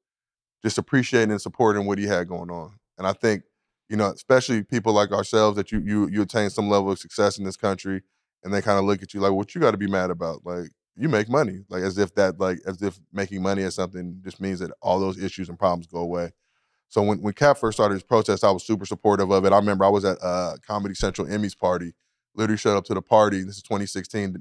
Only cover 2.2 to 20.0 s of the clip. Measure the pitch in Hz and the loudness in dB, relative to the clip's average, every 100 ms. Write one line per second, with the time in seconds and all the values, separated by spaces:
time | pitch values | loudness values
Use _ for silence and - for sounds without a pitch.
2.2 | 87 87 87 87 78 101 _ - 95 101 | -4 -10 -12 -14 -14 _ _ -6 -4 0
3.2 | 117 98 - _ _ _ _ 107 101 - | 0 0 -6 _ _ _ _ -2 -2 -2
4.2 | - 127 120 113 101 120 110 104 101 98 | 2 2 4 -2 -2 -2 2 2 2 0
5.2 | - 110 107 104 98 107 98 104 101 101 | 0 2 4 2 -4 -4 -2 0 0 0
6.2 | 98 113 101 - 104 101 98 95 85 - | 0 0 -2 -2 0 2 2 -4 -6 0
7.2 | 101 104 95 - 104 92 98 95 - _ | 0 0 -8 -4 -4 -4 -4 -8 -8 _
8.2 | _ _ 92 101 104 98 98 101 95 101 | _ _ -4 -2 2 2 2 -2 -4 -2
9.2 | 98 98 104 180 139 104 101 98 90 87 | 0 0 -4 2 2 2 -2 0 -2 -4
10.2 | 85 78 87 90 80 _ _ - 156 110 | -6 -8 -10 -10 -10 _ _ -6 -2 0
11.2 | 107 139 117 95 101 92 95 95 95 104 | 0 0 0 -6 -8 -4 -4 0 0 2
12.2 | 95 85 95 90 95 90 101 90 _ 98 | 2 2 -4 -2 -8 -6 -6 -8 _ -8
13.2 | 95 98 95 98 95 90 90 92 90 92 | -6 -4 -2 -2 -4 -4 -8 -8 -12 -12
14.2 | 92 - 95 90 85 - - 92 95 92 | -16 -10 -8 -6 -8 -6 -2 -2 -2 -4
15.2 | 95 - 87 87 95 87 85 85 87 87 | -8 -8 -12 -2 0 0 -6 -8 -6 -4
16.2 | 87 - _ _ _ _ _ 107 104 101 | -6 -10 _ _ _ _ _ 0 2 0
17.2 | 104 - 143 135 113 107 104 98 - 113 | -4 4 4 4 0 2 2 2 2 2
18.2 | 110 95 104 92 - 107 98 101 107 101 | 2 2 2 2 -2 -4 -4 -2 2 2
19.2 | 95 98 98 101 104 95 98 101 | 2 4 8 6 6 4 4 4